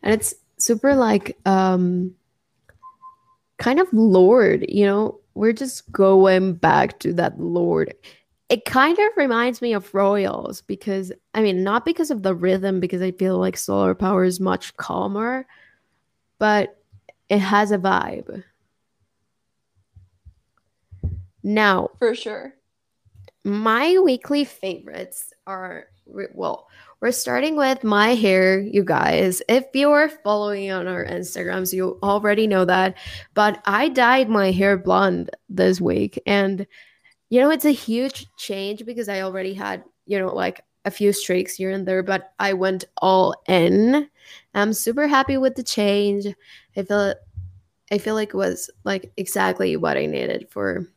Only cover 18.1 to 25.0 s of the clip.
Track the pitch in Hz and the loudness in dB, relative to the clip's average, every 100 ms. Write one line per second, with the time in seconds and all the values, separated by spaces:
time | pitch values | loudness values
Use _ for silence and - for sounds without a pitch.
18.1 | - - - - _ _ _ _ _ _ | -8 -14 -16 -18 _ _ _ _ _ _
19.1 | _ _ _ _ _ _ _ _ - _ | _ _ _ _ _ _ _ _ -20 _
20.1 | _ - _ _ _ _ _ _ - - | _ -20 _ _ _ _ _ _ -8 -8
21.1 | - - _ 196 214 208 185 - _ 240 | -8 -14 _ -2 2 2 2 -2 _ -2
22.1 | 240 - 214 269 _ _ _ _ _ _ | -2 -8 -12 -14 _ _ _ _ _ _
23.1 | _ - _ 202 202 220 226 302 370 370 | _ -20 _ -4 -2 0 2 2 4 4
24.1 | 254 - 294 285 - 190 170 - 76 | 2 -2 -2 -2 -6 -10 -10 -12 -14